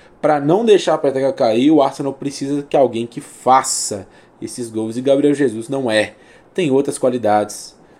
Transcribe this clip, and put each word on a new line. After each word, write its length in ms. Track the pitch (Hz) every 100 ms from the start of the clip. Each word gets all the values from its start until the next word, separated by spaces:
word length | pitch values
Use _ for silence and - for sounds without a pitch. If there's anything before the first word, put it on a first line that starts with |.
| - _
Pra 160 | 151 151
não 260 | 143 185
deixar 300 | 233 196 175
a 40 | 156
peteca 340 | 147 127 135
cair, 400 | 135 123 113 139
o 100 | 156
Arsenal 300 | 135 - 139
precisa 500 | 135 139 139 139 143
que 140 | 143 151
alguém 280 | 127 113
que 160 | 117 -
faça 880 | - - - 131 131 - - 101 92 - _ _
esses 300 | - - 117
gols, 260 | 110 113 113
e 40 |
Gabriel 340 | 127 139 147
Jesus 340 | 139 139 110 113
não 220 | 135 127
é. 240 | 107 101 - - - _
Tem 160 | - 156
outras 280 | 135 139 135
qualidades, 760 | 131 123 107 107 104 - - - _ _